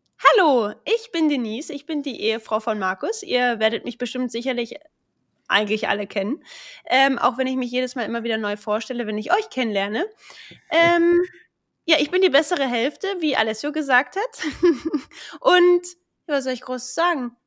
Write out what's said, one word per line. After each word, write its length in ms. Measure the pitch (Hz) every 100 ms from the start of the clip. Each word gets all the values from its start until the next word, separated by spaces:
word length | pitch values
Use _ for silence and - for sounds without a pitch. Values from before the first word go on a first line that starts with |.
| _ - 571 480
Hallo, 360 | 320 254 208 -
ich 280 | - 453 -
bin 160 | 330 311
Denise, 420 | 277 220 220 320
ich 140 | 285 -
bin 160 | 294
die 180 | 277 226
Ehefrau 380 | 220 220 - 214
von 200 | - 214
Markus. 420 | 190 190 330 453
Ihr 360 | - 247 247 220
werdet 260 | 220 233 247
mich 120 | -
bestimmt 340 | 247 247 247
sicherlich 440 | 233 254 240 233 - _ _ _ _ _ _ -
eigentlich 400 | 202 208 208 -
alle 200 | 208 202
kennen, 360 | 208 202 302 - - - - -
ähm, 300 | 262 277 262
auch 180 | - 233
wenn 80 | 262
ich 100 | 262
mich 140 | 247
jedes 240 | 247 254 254
Mal 80 | 220
immer 180 | 233
wieder 140 | 226 220
neu 200 | 208 208
vorstelle, 480 | 220 214 233 240 214
wenn 120 | 208
ich 120 | 214
euch 180 | 427 427
kennenlerne. 540 | 262 233 202 202 220 427 _ - - - - -
Ähm, 500 | 320 339 349 339 349 359 - _ _ _ _ -
ja, 120 | 285
ich 100 | 294
bin 140 | 370
die 60 | 370
bessere 340 | 277 302 320 262
Hälfte, 400 | 233 277 - 381 370
wie 160 | 302 -
Alessio 340 | 214 214 294
gesagt 440 | 302 277 254 - 381
hat. 280 | 466 - 311 -
<laughs> 760 | 349 254 311 269 - - - 320
Und 420 | - 359 359 349 - - _ _ -
ja, 60 | 285
was 100 | 262
soll 80 |
ich 80 | 247
groß 340 | - 247 - -
sagen? 360 | 349 302 240 -